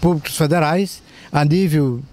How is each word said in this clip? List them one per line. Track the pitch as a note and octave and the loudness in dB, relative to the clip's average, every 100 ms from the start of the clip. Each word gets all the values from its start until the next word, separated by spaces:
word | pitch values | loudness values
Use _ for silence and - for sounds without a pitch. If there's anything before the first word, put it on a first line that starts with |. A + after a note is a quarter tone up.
públicos | E3+ D#3+ - - | 0 0 -4 -4
federais | D3 E3+ D3+ F3+ G3 - - - - | 0 2 2 0 -2 -8 -20 -20 -6
a | D3 | 0
nível | D3 F3 F#3 D3+ C#3 B2 C#3 | 2 2 2 2 0 -2 -10